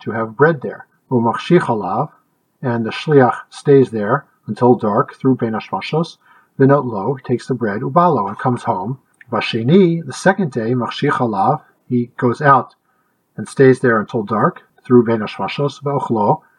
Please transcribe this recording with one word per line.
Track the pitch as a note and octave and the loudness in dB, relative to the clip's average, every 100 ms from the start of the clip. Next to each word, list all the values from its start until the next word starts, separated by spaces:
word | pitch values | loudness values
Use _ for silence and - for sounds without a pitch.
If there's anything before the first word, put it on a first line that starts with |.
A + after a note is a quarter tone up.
to | B2+ | -8
have | A#2 A2+ G#2+ | -6 -6 2
bread | D3+ D3+ | 2 2
there. | G#2 F#2 - _ - | -6 -12 -18 _ -4
Umachshich | B2+ A2+ - - F3 | -2 0 -2 0 2
alav, | D#3 A2 F2+ G#2+ D3+ _ _ _ _ _ | 2 -4 -4 -4 -6 _ _ _ _ _
and | C3+ A#2 A2 | -6 -4 -6
the | |
Shliach | - - C#3+ B2 - - | -6 2 4 4 2 -10
stays | - - C#3 B2+ | -6 4 4 4
there | A2 G2+ C#3+ - _ - | 0 -2 -2 -6 _ -12
until | G#2 B2 A2+ | 2 2 4
dark | A2 G#2 - - | 0 -2 -2 -2
through | C3+ B2+ | -2 0
Bein | A#2 | -2
Hashmashos. | G#2+ - G2 - D#3 E3 - _ _ _ - | -4 -6 -10 -4 -4 -4 -10 _ _ _ 0
Vinot | C3+ C#3+ | 4 4
lo, | B2+ G#2+ G#2 | 0 -4 -4
he | C3 | -6
takes | - A#2+ - | -4 -4 -4
the | |
bread, | B2 A2+ G2+ | -4 -4 -4
ubalo, | C#3 C#3 F3 C#3 G2+ | -2 2 2 0 -4
and | G#2+ | -4
comes | B2+ A#2+ | -4 -4
home. | - G#2 G2+ C#3 _ _ - | -4 -4 -6 -10 _ _ -8
Vasheni, | A2+ - A#2 A#2 F#3 F3 E3+ C#3 | -6 -4 -4 2 4 4 2 -6
the | |
second | - F3+ G3 E3+ | -2 0 0 -2
day, | B2 A2+ | -4 -2
Machshich | B2+ A#2 - C#3+ | -2 -4 -2 -2
alav, | - A#2+ G2+ G#2 D3 _ _ - | 0 -2 0 0 -2 _ _ -6
he | B2 A#2+ - | -4 -4 -2
goes | B2+ A#2 | -2 0
out | D3 C#3 - _ _ _ _ _ _ - | 2 2 0 _ _ _ _ _ _ -14
and | G#2+ | -6
stays | - C3+ B2+ | 4 4 6
there | B2+ A2+ | 2 0
until | G2+ A#2+ | -2 -6
dark | G2+ G#2 D3 - _ _ - | -4 -2 -2 -2 _ _ 2
through | B2 | 4
Bein | A2+ A2+ | 4 0
Hashmashos, | G#2 - F#2+ - C#3+ - | -4 -8 -8 -4 -6 -4
ve'ochlo. | C#3 C#3 - A2+ G#2 C#3+ _ | -6 -4 -2 0 0 0 _